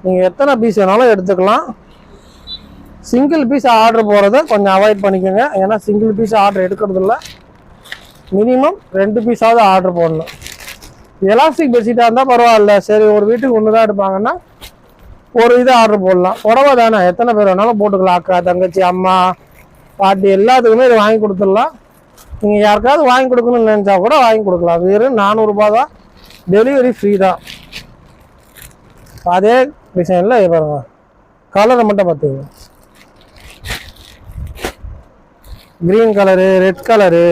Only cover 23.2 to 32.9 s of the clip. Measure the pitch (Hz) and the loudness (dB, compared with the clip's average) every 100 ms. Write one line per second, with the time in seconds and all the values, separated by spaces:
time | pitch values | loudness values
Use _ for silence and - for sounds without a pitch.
23.2 | 262 247 233 240 220 214 202 196 214 294 | 2 0 0 0 0 0 0 0 2 2
24.2 | 240 220 202 180 170 170 185 208 254 233 | 2 2 0 -2 0 0 0 0 0 0
25.2 | 202 220 214 208 214 220 285 - _ _ | 0 0 -2 0 0 0 -2 -10 _ _
26.2 | - - - 196 247 277 254 220 202 202 | -20 -18 -2 0 2 2 0 -2 -2 0
27.2 | 190 175 - - - - - - - _ | 0 -2 -12 -20 -20 -20 -20 -20 -20 _
28.2 | _ _ _ - - _ _ - - - | _ _ _ -20 -20 _ _ -20 -20 -10
29.2 | 175 180 202 247 262 - _ 180 170 180 | -4 0 2 0 -2 -6 _ -6 -2 -2
30.2 | 196 247 185 165 151 147 123 _ _ _ | 0 0 2 0 -2 -6 -12 _ _ _
31.2 | _ _ _ 196 220 247 214 202 185 147 | _ _ _ 0 2 2 0 0 -2 -2
32.2 | 147 135 143 - - _ _ | -4 -6 -14 -20 -20 _ _